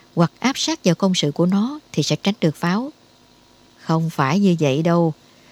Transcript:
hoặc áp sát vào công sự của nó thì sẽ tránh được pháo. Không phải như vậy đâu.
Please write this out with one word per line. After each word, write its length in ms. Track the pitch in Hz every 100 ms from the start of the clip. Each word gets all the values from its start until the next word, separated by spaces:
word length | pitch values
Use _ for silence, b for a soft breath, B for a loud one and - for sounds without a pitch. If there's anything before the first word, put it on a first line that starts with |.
| b
hoặc 180 | 160 170 -
áp 200 | 247 -
sát 260 | - 320
vào 100 | 185
công 200 | 165 196
sự 180 | 180 147
của 140 | 143 175
nó 320 | 196 240 302 -
thì 100 | -
sẽ 140 | - 156
tránh 180 | 294 -
được 160 | 165 -
pháo. 340 | 170 202 277 - _ _ _ _ _ _ _ _
Không 320 | - 160 160
phải 300 | - 135 190
như 160 | 196 165
vậy 220 | 143 135
đâu. 320 | 165 170 165 - b b b